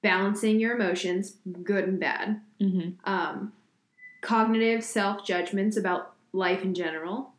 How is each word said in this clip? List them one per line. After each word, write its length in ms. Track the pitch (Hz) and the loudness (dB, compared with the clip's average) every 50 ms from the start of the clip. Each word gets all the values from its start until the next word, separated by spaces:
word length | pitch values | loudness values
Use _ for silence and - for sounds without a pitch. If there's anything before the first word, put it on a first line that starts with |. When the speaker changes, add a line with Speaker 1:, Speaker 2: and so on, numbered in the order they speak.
Speaker 1:
balancing 560 | - 202 185 185 196 202 208 208 - 220 214 220 | 4 4 2 4 2 2 0 0 2 2 4 4
your 160 | 220 226 240 | 2 2 0
emotions, 600 | 240 214 180 175 180 - 180 180 190 196 - - _ _ 190 175 175 | 0 0 0 0 0 0 0 0 0 -2 -4 -10 _ _ -12 -10 -8
good 220 | 180 - 202 196 175 | -2 0 0 0 2
and 160 | 185 190 175 | 0 0 0
bad, 400 | 160 139 - - - 208 214 214 - _ _ _ | 0 -2 -2 -2 -2 -4 -4 -4 -6 _ _ _
Speaker 2:
Mm-hmm. 300 | 202 196 185 185 165 175 180 - - | 0 2 2 0 -2 -2 -8 -8 -4
Speaker 1:
um, 480 | 202 196 180 170 151 156 - 202 214 - _ _ _ _ _ _ _ _ _ - - - - | -4 -2 -2 -2 -4 -4 -6 -10 -10 -12 _ _ _ _ _ _ _ _ _ -20 -20 -18 -14
cognitive 600 | - - 220 226 220 226 226 220 226 226 226 226 | -4 0 2 4 4 4 4 4 4 4 2 2
self-judgments 920 | 226 - - 220 202 196 202 202 - - 185 180 175 - - 196 196 214 214 | -2 -2 -2 0 0 0 -2 -4 -4 -2 -2 -2 -2 -2 -2 0 0 2 0
about 380 | 220 190 190 180 - - - - _ _ _ | 0 0 0 0 -2 -2 -8 -18 _ _ _
life 300 | - 190 185 175 185 190 190 | -4 0 2 2 0 0 0
in 100 | 190 180 | -2 -2
general 580 | 180 180 160 160 160 160 175 202 254 269 - _ | 0 -2 -2 -4 -4 -6 -6 -6 -6 -8 -10 _